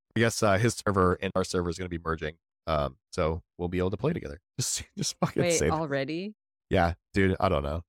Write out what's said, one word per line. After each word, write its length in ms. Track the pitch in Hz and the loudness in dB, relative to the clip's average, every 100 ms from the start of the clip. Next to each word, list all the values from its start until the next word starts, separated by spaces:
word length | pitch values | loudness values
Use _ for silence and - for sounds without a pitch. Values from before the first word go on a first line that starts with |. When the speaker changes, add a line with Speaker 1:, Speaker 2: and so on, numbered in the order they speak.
| _ - | _ 0
Speaker 1:
I 40 | |
guess, 240 | 113 - | 0 2
uh, 140 | 110 95 | 4 4
his 180 | 120 - | 2 0
server 420 | - 98 90 87 | 0 4 4 4
and 100 | 95 92 | 0 -2
our 80 | |
server 260 | 92 92 87 | 0 0 -2
is 80 | 82 | -2
gonna 120 | 90 | -6
be 80 | 87 | -6
merging. 380 | 85 82 80 80 _ _ - | -4 -4 -4 -8 _ _ -2
Um, 300 | 78 69 65 _ | 0 0 -4 _
so 300 | - 80 82 - - | -2 0 -2 -8 -8
we'll 120 | 87 | -4
be 100 | 90 | -2
able 100 | 90 | -2
to 60 | 101 | -2
play 160 | 143 | -2
together. 260 | 170 - 71 _ | -4 -6 -12 _
<laughs> 100 | - | -6
Just, 240 | 127 - - - | -4 -4 -8 -8
just 180 | - - | -6 -2
fucking 220 | 175 - | -2 0
Speaker 2:
Wait, 120 | 175 | 2
Speaker 1:
say 140 | 160 147 | 2 2
that. 40 | |
Speaker 2:
already? 600 | 156 160 139 135 160 196 214 _ _ - | 0 -2 -4 -4 -6 -8 -12 _ _ -2
Speaker 1:
Yeah, 240 | 95 85 85 _ | 2 2 0 _
dude, 220 | - 95 92 | 0 2 2
I 100 | 95 | 0
don't 140 | 82 | 0
know. 180 | 71 78 | 0 -4